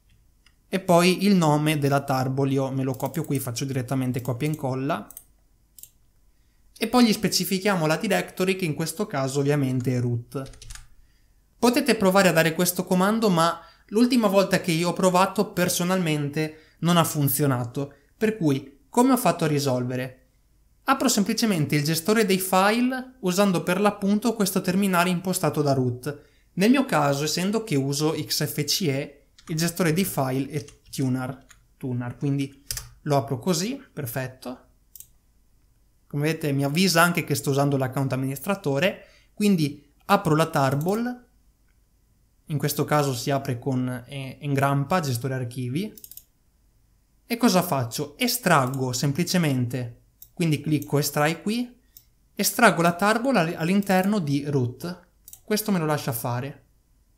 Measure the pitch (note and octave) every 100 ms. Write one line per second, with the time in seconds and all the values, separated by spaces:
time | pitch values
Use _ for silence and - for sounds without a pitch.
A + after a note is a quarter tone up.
0 | _ _ _ _ _ _ _ F#3+ F#3 E3+
1 | F3+ F3 G3 F#3+ D#3 D3 D3+ D3+ C#3 C#3
2 | C#3+ C3 C3 C3+ C#3 C3+ C3+ C3+ C3 B2+
3 | C3+ E3 D3 C#3 C3 A#2 C#3 C3+ A#2+ C3
4 | B2+ B2+ A#2+ A#2 D3 D3 C#3 C3 C#3 F#3+
5 | - - - _ _ _ _ - - _
6 | _ _ _ _ _ _ _ - A#3+ B3
7 | A#3 G3+ - - F3+ F#3+ G#3 F#3 D#3 D#3+
8 | G#3+ F3+ F3 - F#3 F#3+ F3+ D3 D#3+ -
9 | G#3 C#3+ C3+ C#3+ C#3+ D3 C3 B2+ B2 B2
10 | A#2+ A#2 - C#3 C3 - - - - -
11 | _ _ _ _ _ _ A#3+ C#4+ C#4 A3
12 | F#3+ F#3+ F#3 E3 E3 E3 F3+ - F3+ F#3
13 | F#3+ A3 A3 E3+ E3 - - - _ G#3
14 | A#3+ B3 G#3 G3 F#3 F3 F3+ D#3+ F3 E3+
15 | F#3 F3+ F#3+ G#3+ G#3 - F3+ - F3 F#3+
16 | E3 D3+ C#3+ D3+ D#3 - - _ E3 F3
17 | E3 D3+ C#3 - D3 B2 A#2+ C#3+ C#3 -
18 | _ _ A3 A3 D#3 C3+ - - _ -
19 | C4 B3 F3+ E3 D#3 C#3+ C3+ B2+ B2 B2+
20 | B2+ - _ _ _ _ _ _ - B3+
21 | C4+ - G3 A3 A3+ F3+ C#3+ D3 D3 D#3+
22 | - A3+ G3+ F#3 - F#3 G3+ A#3 B3+ C4
23 | B3+ - F#3 F3 G3+ F3 - F3+ G#3 G#3
24 | G3 G#3 A#3 A3+ F#3+ F#3+ F3+ F3+ G3+ F3
25 | F3+ F3 F#3 F3 D3+ D#3 C#3+ C3+ B2+ A#2+
26 | D3+ - - _ _ - G#3 C#4 - D#3
27 | C#3+ C#3 D3+ E3+ F#3+ A3 A3 C#3 C3+ C#3
28 | D#3 D3+ D3 - D3+ - D3 - E3+ C3+
29 | D#3+ - _ _ - D#3 E3 E3+ E3+ D#3+
30 | G3 - C3 C3 C#3 D3+ - - _ -
31 | C3 B2+ B2+ - - _ _ _ C3+ B2
32 | A#2+ - C#3+ C#3 C#3 - - - - -
33 | D3+ C#3 A#2+ B2+ F#3 E3 G#3 C#4 - -
34 | B2 C3+ B2+ - B3 B3+ _ _ _ -
35 | - _ _ _ _ _ _ _ _ _
36 | _ C#3+ D3+ D#3+ D3+ C#3 C#3 D3+ F#3 D#3+
37 | F3 F3 - C3 D3+ C#3 C#3+ C#3 B2+ C#3
38 | C3+ C3 C3+ C#3 G3 G3 C#3+ C#3 F#3 -
39 | - _ _ - G#3 F#3 C#3+ D3 _ _
40 | - G3 E3 D3+ D#3+ D3+ C3+ D3 E3+ A3
41 | A#3+ B3 - _ _ _ _ _ _ _
42 | _ _ _ _ - D3 D3 D3 C#3+ D3+
43 | C#3 A#2+ C#3+ C#3 C3 A#2 C#3 B2+ B2+ B2+
44 | B2 C#3 C3 - C#3+ C3+ C#3 C#3 C#3 F#3
45 | D3 A#2+ C3+ C3 A#2+ B2+ B2 C#3 G#3 -
46 | - - - _ _ _ _ _ _ _
47 | _ _ - A#3+ B3 F#3 F3 C#3 A#2 -
48 | D3 - B3 - F#3 D#3 B2+ C3+ B2+ A#2+
49 | C#3+ C#3 F3 F3+ D#3+ C3 A#2+ C3 A#2+ -
50 | _ _ - - E3 C#3+ D#3 D3+ - C#3+
51 | D3 D3+ D3+ E3 G#3 A#3 A#3+ - _ -
52 | _ _ _ - G3 - A3+ E3 E3+ E3+
53 | G3+ A3+ C4 A3+ E3 F3 D#3+ G3+ G3 F#3
54 | F#3+ G#3+ C#3+ C#3 D3 C#3 A#2+ - E3+ F3+
55 | _ _ - - - G#3+ G#3+ F#3 D#3 D3
56 | D3 A#2+ B2+ B2 C3+ - _ _ _ _
57 | _